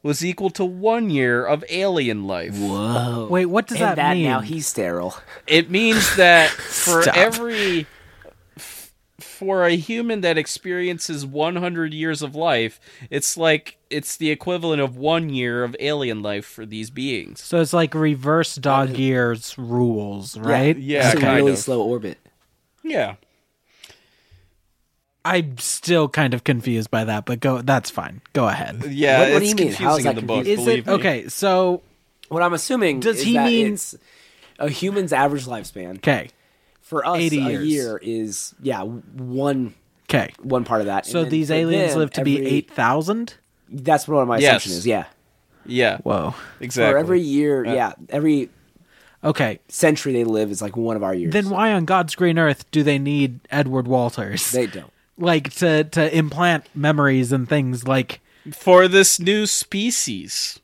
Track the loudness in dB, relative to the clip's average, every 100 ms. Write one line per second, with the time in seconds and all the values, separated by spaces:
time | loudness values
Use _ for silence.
0 | -4 -2 -4 -2 -4 -2 -6 -2 0 0
1 | 0 2 2 2 2 -2 -2 -2 0 0
2 | 0 -2 -4 -6 -6 -6 -4 -2 -2 0
3 | -2 -4 0 0 2 0 0 0 0 2
4 | 2 2 2 0 -4 -6 -4 -4 -2 -4
5 | -6 -10 -20 -18 2 2 4 0 2 2
6 | 2 6 8 8 6 0 -8 -4 2 4
7 | 4 4 2 2 -4 -2 0 -2 -4 -16
8 | -20 -20 -20 _ _ -20 -20 -20 -20 _
9 | _ -20 -20 -8 -2 2 4 2 -2 -4
10 | -4 -2 0 0 -2 -8 -6 -4 -4 -4
11 | -6 -8 -6 -2 -2 -2 -4 -4 -4 -4
12 | -4 -4 -6 -2 0 2 0 -6 -20 -20
13 | -8 -4 -4 0 2 2 -2 _ _ -8
14 | -8 -4 -2 -2 -4 -4 -2 0 -2 -2
15 | -2 0 -2 -4 -2 -2 -4 -4 -4 -2
16 | -4 -4 -4 -6 -10 -16 -12 -10 -10 -8
17 | -6 -6 -8 -16 -2 0 2 0 0 0
18 | 0 0 0 0 0 -2 2 2 2 0
19 | 0 2 0 -2 -8 -12 -4 2 2 0
20 | -4 -10 -12 -8 -2 2 2 0 -2 2
21 | 2 4 4 4 4 2 -2 -2 0 -2
22 | -6 -14 _ _ _ _ _ _ -6 -4
23 | -4 -8 _ _ _ _ _ _ -20 -20
24 | _ _ _ -20 _ _ _ _ _ _
25 | _ _ 0 0 0 -8 -8 -6 2 2
26 | 2 2 0 0 0 0 0 -2 -2 -2
27 | -2 -4 -4 -2 -2 0 2 0 0 -8
28 | -10 -14 -6 -2 0 -2 -6 -8 -8 0
29 | 4 6 6 4 2 2 0 2 2 2
30 | 2 -2 -2 -2 0 0 2 0 0 0
31 | 0 -2 -6 -2 2 4 2 0 _ _
32 | _ _ -8 0 0 0 -2 0 2 2
33 | 0 0 2 2 4 2 2 -2 -10 -14
34 | _ _ _ _ -20 -6 -6 -2 -2 -2
35 | 0 2 2 0 -6 -10 -10 -14 -12 -4
36 | -2 -2 -4 _ _ _ _ _ _ -4
37 | -2 0 0 0 -2 -2 -2 -2 -2 -6
38 | -6 -6 -6 -8 -12 _ -6 -6 -8 -12
39 | -16 -14 -8 -2 -2 -2 -4 -10 _ _
40 | -2 -2 -2 -8 -4 -4 0 -2 0 -4
41 | -2 -4 -2 -2 0 0 0 0 2 0
42 | -2 0 0 0 2 -2 -2 -2 0 0
43 | 0 -4 -4 -12 _ _ _ -6 0 0
44 | 2 0 2 4 4 4 0 -4 0 -2
45 | -4 _ _ _ _ _ -6 0 0 0
46 | -2 -2 -2 -8 -16 -14 -8 0 4 4
47 | 4 0 2 0 2 0 0 0 -2 -4
48 | -6 0 2 2 0 _ _ _ _ _
49 | _ _ -2 0 0 -2 _ 2 2 2
50 | 0 0 0 0 -2 -4 -6 -4 -4 -2
51 | -2 -2 0 0 0 0 2 2 2 0
52 | 0 0 2 4 2 0 -2 0 2 2
53 | 0 0 0 -2 -4 -2 0 0 0 0
54 | 0 -2 -6 -4 -2 -2 -2 -6 -18 _
55 | _ -4 0 0 -2 -2 2 2 2 0
56 | 2 2 0 0 2 2 -4 -2 2 4
57 | 4 4 2 0 2 0 0 -4 0 0
58 | 0 -10 _ _ -20 -4 6 8 8 6
59 | 6 4 0 0 0 -2 -4 -4 -2 -2
60 | -4 -8 -8 -8 -8 -10